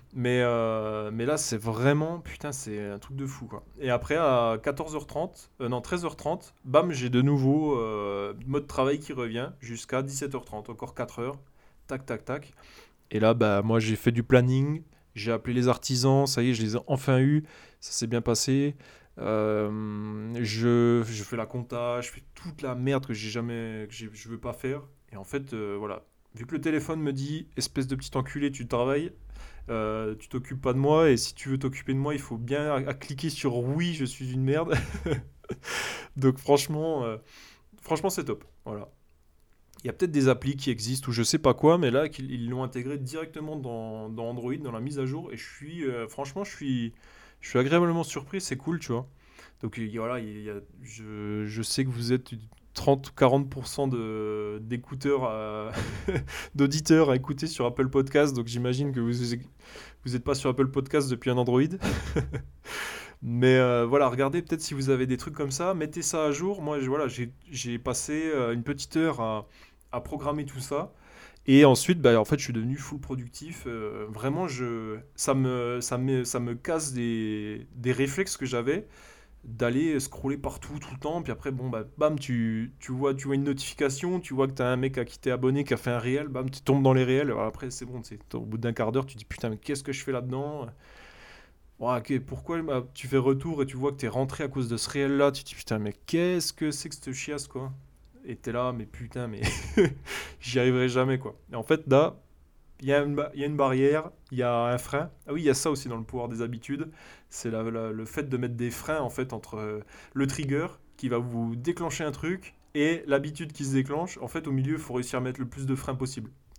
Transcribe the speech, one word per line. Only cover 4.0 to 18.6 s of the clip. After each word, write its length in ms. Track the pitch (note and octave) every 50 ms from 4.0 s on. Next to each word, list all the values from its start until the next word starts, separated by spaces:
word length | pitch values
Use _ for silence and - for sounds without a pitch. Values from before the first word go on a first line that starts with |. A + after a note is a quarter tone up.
| - - C#3+
à 440 | E3 E3 C#3+ B2+ A#2+ A#2 A2+ A2+ A2
quatorze 340 | - D3 C3+ C#3+ D#3 D#3 D3+
heures 120 | D3+ C#3+
trente, 420 | - - D3 E3+ F#3 - - - - _ -
euh, 100 | B2+ A#2
non, 120 | B2 B2
treize 240 | A#2+ - F3+ F3 E3+
heures 100 | D#3+ -
trente, 380 | - - D3 F3 F#3 - - _ _ -
bam, 280 | C3 B2+ D3+ F3 F3
j'ai 180 | D3+ B2+ B2 B2
de 120 | B2 B2
nouveau, 580 | C3 C#3+ D3 C#3 C3 C3+ C#3+ D#3 D#3 D3+ C#3 A#2
euh, 540 | A2+ A2 G#2+ G#2 G#2 G2+ G2+ G2 G2+ G2+ G#2 A#2 A#2+
mode 220 | C3 C#3 D3 C#3
travail 320 | - - C#3+ C3 C#3 C#3+ D3
qui 120 | D3 -
revient 380 | C#3 B2+ A#2+ A2+ A2 A#2+ C3 E3 F#3 -
jusqu'à 440 | A#2+ A#2 A#2 A2 - - C3 C3 C3+
dix-sept 320 | C#3 C#3 C3+ D3 C#3 C3+
heures 100 | B2 G#2+
trente, 240 | - G#2+ G#2+ G#2 -
encore 240 | A2+ - B2 C3 -
quatre 240 | - A#2+ - -
heures. 220 | A#2+ A#2 C3+ C#3+ C3+ - _ _ _ _ - _ - -
Tac, 180 | - C#3 C3 C3+
tac, 180 | - A#2 G#2+ -
tac. 300 | - B2+ D3 - - - - - - - - - - _ _ _ -
Et 100 | - G#2+
là, 140 | G#2+ A2 A2+
bah, 300 | A#2 A2+ G#2 G2+ G2+ G#2
moi, 160 | A2+ A2+ A2+
j'ai 160 | G#2+ A2 A2
fait 160 | - - B2
du 120 | A#2+ A#2+ A2+
planning, 600 | - C3 B2 B2 B2+ C3 C3+ C#3 D3 D3+ E3 - _ _ _ _ _ -
j'ai 160 | G#2 G2+ A#2
appelé 220 | A#2 G#2+ - B2 A#2+
les 140 | B2+ B2
artisans, 600 | B2+ A#2+ - - - C3 B2 B2+ C3+ C3+ C#3 C#3
ça 160 | C3 C3+ A#2+ A#2+
y 80 | B2+
est, 20 | B2
je 80 | A2
les 140 | A2+ G#2+ A2
ai 40 | A#2 -
enfin 320 | - C#3 C3 - C#3 C3 B2+
eus, 240 | C3+ C#3+ D3+ D3+ D3+ - - - - - _ -
ça 120 | - -
s'est 160 | - - B2
bien 140 | A2+ A#2 A#2
passé. 540 | A2+ B2 A#2 - - C3+ C3 C#3